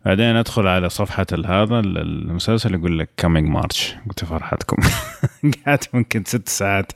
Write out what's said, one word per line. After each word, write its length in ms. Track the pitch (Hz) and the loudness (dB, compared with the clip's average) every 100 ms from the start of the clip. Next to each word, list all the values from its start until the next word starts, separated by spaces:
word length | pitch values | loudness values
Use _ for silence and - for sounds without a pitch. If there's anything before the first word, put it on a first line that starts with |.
بعدين 320 | 95 95 117 113 | 0 2 4 2
أدخل 300 | 113 117 95 | 2 2 2
على 220 | 92 87 | 2 0
صفحة 380 | - 101 - 92 | -2 -2 -2 -2
ال-، 140 | 82 90 | -2 0
هذا 340 | 95 107 117 | 2 2 2
ال-، 180 | 98 82 | 0 -2
المسلسل 760 | 80 73 76 87 110 113 113 | -4 -4 -4 -2 0 0 2
يقول 240 | 92 85 80 | 0 0 0
لك 120 | 80 - | -2 0
coming 360 | 87 80 76 - | 2 4 4 2
March. 500 | - - - - 104 | 0 -2 -4 -6 -10
قلت: 140 | - | -8
"يا 40 | 82 | -6
فرحتكم." 500 | 80 - - - - 82 - - - | -6 -6 -8 -4 2 2 0 -6 -4
<laughs> 400 | 131 - 147 - 147 | -4 0 0 0 0
قعدت 280 | 143 - | 0 0
ممكن 300 | 123 113 113 | -2 0 -2
ست 240 | 92 117 - | -2 -4 -4
ساعات 440 | - 98 98 - | -2 0 0 -2